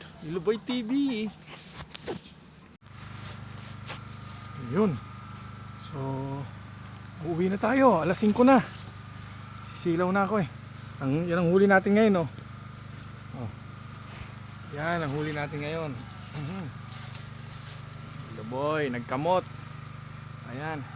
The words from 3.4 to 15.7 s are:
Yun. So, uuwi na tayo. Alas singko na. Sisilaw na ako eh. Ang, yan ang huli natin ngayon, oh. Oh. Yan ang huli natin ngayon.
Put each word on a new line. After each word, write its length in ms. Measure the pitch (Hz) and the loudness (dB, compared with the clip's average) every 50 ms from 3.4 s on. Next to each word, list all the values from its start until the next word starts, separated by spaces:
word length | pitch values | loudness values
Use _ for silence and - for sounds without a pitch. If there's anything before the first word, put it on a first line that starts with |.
| - - - - - - - - - - - - - - - - - - - - - - - - 131 117 | -10 -10 -12 -12 -12 -12 -12 -10 -8 -8 -8 -8 -8 -10 -12 -12 -12 -12 -12 -12 -12 -10 -10 -8 -6 0
Yun. 240 | 123 180 220 202 143 107 - - - - - - - - - - - - - - - - - - | 2 4 4 4 4 0 -4 -10 -12 -12 -12 -12 -12 -12 -12 -12 -12 -12 -12 -12 -12 -12 -10 -8
So, 80 | - 139 135 135 135 131 135 135 139 139 139 104 - - - - - - - - - - - - - - 156 | -6 -4 -4 -2 -2 -2 -4 -4 -4 -6 -6 -8 -10 -12 -14 -14 -14 -14 -14 -14 -14 -14 -14 -14 -12 -8 -4
uuwi 240 | 165 170 160 185 190 | -2 0 2 2 2
na 80 | 196 | 2
tayo. 480 | 196 - 220 254 277 269 254 208 165 151 | 4 4 4 6 8 10 10 8 8 6
Alas 160 | 165 185 - | 4 2 4
singko 240 | - 214 208 - 247 | 4 6 8 8 10
na. 160 | 254 269 240 156 - - - - - - - - - - - - - - - - - - - - | 10 10 10 8 4 -2 -12 -12 -12 -12 -12 -14 -14 -14 -14 -14 -12 -12 -12 -12 -12 -12 -12 -12
Sisilaw 480 | - - - - 175 165 165 180 180 190 | -10 -8 -4 0 2 4 4 4 4 4
na 160 | 202 196 185 | 4 4 4
ako 160 | 214 214 170 | 4 2 2
eh. 40 | 123 - - - - - - - - - - | 2 -2 -8 -14 -14 -14 -12 -12 -12 -8 -2
Ang, 240 | 139 135 135 156 170 | 0 2 2 2 2
yan 160 | 175 165 175 | 2 2 4
ang 80 | 180 165 | 6 8
huli 160 | 175 190 196 | 8 8 10
natin 320 | 202 196 190 185 202 202 | 10 8 8 8 8 8
ngayon, 240 | 208 226 220 196 180 | 8 8 8 8 6
oh. 80 | 165 131 - - - - - - - - - - - - - - - - - - - - - 135 | 4 0 -4 -10 -14 -12 -12 -14 -14 -14 -14 -14 -14 -14 -12 -12 -12 -12 -12 -14 -12 -12 -10 -8
Oh. 100 | 123 107 - - - - - - - - - - - - - - - - - - - - - - - - 147 | -8 -8 -8 -10 -12 -14 -14 -14 -14 -14 -14 -14 -14 -12 -12 -12 -12 -12 -12 -14 -14 -14 -14 -14 -12 -10 -6
Yan 240 | 143 151 165 175 170 | -2 0 0 2 2
ang 120 | 160 143 135 | 0 0 0
huli 160 | 151 151 151 151 | 0 -2 -2 -2
natin 320 | 147 147 147 151 147 143 | -2 -4 -4 -4 -4 -4
ngayon. 240 | 147 | -2